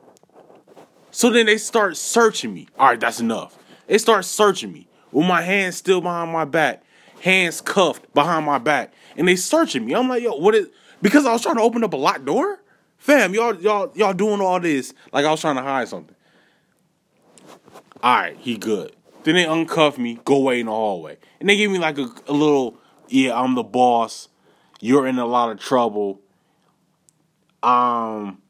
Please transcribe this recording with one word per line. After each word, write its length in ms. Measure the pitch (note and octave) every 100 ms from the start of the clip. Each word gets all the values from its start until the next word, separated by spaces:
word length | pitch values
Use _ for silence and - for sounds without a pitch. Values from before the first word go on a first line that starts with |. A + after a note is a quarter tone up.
| _ _ _ _ - - _ - - _ _
So 180 | - A#3+
then 160 | A3+ A3
they 120 | G#3+
start 380 | - A3+ G3+ D#3
searching 580 | - A3+ A3+ - A#2
me. 140 | F2+ - -
All 80 | C3
right, 120 | A#2
that's 200 | A#2 A2+
enough. 380 | A2+ A2+ - - _ - -
They 100 | G3+
start 280 | A3+ G#3+ F3+
searching 480 | - G#3 - G2+
me 140 | E2 - _ _
with 160 | B2+ F3
my 140 | F3
hands 360 | E3+ G3 F#3 F3+
still 240 | F3+ F#3
behind 300 | F3 E3+ E3
my 140 | E3 D3+
back, 380 | E3 C#3+ - _ _ _ -
hands 400 | F3 F#3 F3 -
cuffed 500 | - G3+ E3+ - -
behind 320 | D3 D3+ D#3+ D3+
my 120 | C#3+
back, 360 | A#2+ C#3+ G#2 _ - -
and 120 | F3+
they 80 | F3+
searching 500 | - D#4 E4 C3 A2+
me. 80 |
I'm 160 | F3+ B3+
like, 140 | B3
"Yo, 120 | A#3+ C#3
what 200 | F#3 A3
is," 140 | F#3 _ _ _
because 240 | G3+ D4 C4+
I 60 |
was 100 | A3+
trying 160 | - A#3
to 40 |
open 220 | A3+ A#3
up 100 | A3
a 40 | C#3+
locked 280 | D#3 F#3+ C3+
door? 340 | F#3+ F#4+ G4 _ _ _ _
Fam, 360 | - C#4+ F#3+
y'all, 200 | G3+ A#3 F#3+
y'all, 360 | F#3+ G#3 F#3+ E3+
y'all 180 | G3+
doing 260 | F#3 G#3+ G3+
all 200 | F#3+ F3+
this 340 | E3+ C#3 B2+ - -
like 140 | C3+ D3
I 60 |
was 100 | D#3
trying 160 | D#3+ C3
to 40 |
hide 260 | C3+ C3+ A#2
something. 280 | F#2 D2+ _ _ _ _ _ _ _ _ _ _ _ _ _ - - _ - _ -
All 140 | B2 A#2
right, 220 | E2+ -
he 180 | A#2+ A2+
good. 380 | G2+ G#2 D#2+ - _ -
Then 120 | D#3 F3
they 100 | E3
uncuff 520 | D#3+ D#3+ D3 D3+ C#3
me, 220 | A#2+ A#2 -
go 100 | C#3
away 240 | C3+ B2
in 60 | A2+
the 60 |
hallway. 460 | A2 G#2+ F#2 D#2 - _ _
And 100 | F3+
they 80 | G3+
give 140 | G#3
me, 80 | F#3+
like, 180 | D#3+ C#3+
a, 100 | B2 - -
a 60 |
little, 440 | C#3+ D3+ C#3+ B2 - _ _ _
"Yeah, 320 | C3 C3 A#2
I'm 160 | B2+ B2+
the 80 |
boss. 640 | G#2+ A#2+ B2 A#2 A2 - - _ _ _ _ _
You're 280 | G#2+ C#3 C3
in 100 | B2+
a 80 | A#2+
lot 240 | B2 A#2+
of 100 | G#2+
trouble. 600 | - B2+ A#2 G#2 G2+ G2 _ _ _ _ _ _ _ _ _ _ _ _ _ _
Um, 800 | - B2 B2 A#2+ A2+ A2 G#2 F#2+